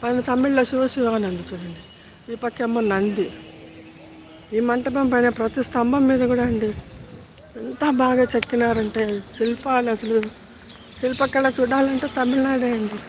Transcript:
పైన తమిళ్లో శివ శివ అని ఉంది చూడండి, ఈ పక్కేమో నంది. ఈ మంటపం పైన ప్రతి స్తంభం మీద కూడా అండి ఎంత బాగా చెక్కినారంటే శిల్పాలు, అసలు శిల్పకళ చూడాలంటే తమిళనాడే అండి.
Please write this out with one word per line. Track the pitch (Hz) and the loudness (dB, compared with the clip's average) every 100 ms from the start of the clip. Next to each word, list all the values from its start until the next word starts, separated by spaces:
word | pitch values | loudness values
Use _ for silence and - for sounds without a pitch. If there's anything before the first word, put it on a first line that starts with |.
పైన | 240 247 247 | 0 -2 0
తమిళ్లో | 247 269 269 247 | 2 2 2 2
శివ | 262 262 | 2 0
శివ | 277 233 226 | 0 0 0
అని | 202 | -2
ఉంది | 180 165 | -6 -8
చూడండి, | 185 175 165 - - - - - | -12 -12 -14 -18 -20 -20 -20 -14
ఈ | 233 | -8
పక్కేమో | 240 - 240 233 220 | -8 -4 -2 0 2
నంది. | 196 208 202 185 - - - - - - - - - - - - 214 | 2 0 0 -4 -6 -18 -20 -20 -20 -20 -20 -20 -20 -20 -20 -6 -2
ఈ | 240 | 0
మంటపం | 240 254 262 269 | 0 0 0 2
పైన | 247 240 233 | 4 2 2
ప్రతి | 226 269 247 | -2 -2 -2
స్తంభం | 247 240 277 269 | 0 2 4 4
మీద | 262 247 | 4 2
కూడా | 247 247 | 2 2
అండి | 226 214 208 - - - - - - - - | 0 -2 -4 -12 -18 -20 -20 -20 -20 -20 -14
ఎంత | 226 254 294 262 | -12 -2 0 4
బాగా | 254 254 247 | 4 4 2
చెక్కినారంటే | 240 - 240 233 226 214 220 214 202 196 - | 2 0 2 2 2 -2 -2 -2 -4 -8 -4
శిల్పాలు, | 226 233 277 254 240 220 | -2 -2 0 0 2 -2
అసలు | 220 226 214 - - - - - - - | 0 0 0 -8 -20 -20 -20 -20 -20 -6
శిల్పకళ | 254 254 269 269 269 254 | -4 0 0 2 0 2
చూడాలంటే | 247 269 269 269 294 - | 2 4 2 2 -4 -2
తమిళనాడే | 247 269 269 262 240 233 | 0 2 2 2 0 -2
అండి. | 214 208 | -4 -6